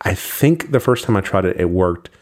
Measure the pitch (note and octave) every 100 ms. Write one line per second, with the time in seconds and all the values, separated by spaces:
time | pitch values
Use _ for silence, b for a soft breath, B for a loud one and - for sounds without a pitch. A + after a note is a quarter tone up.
0 | - F#2+ - - C#3 E3 - C3+ - A#2+
1 | - G2+ - G2 F#2 - F2 F#2 F2+ F2
2 | - b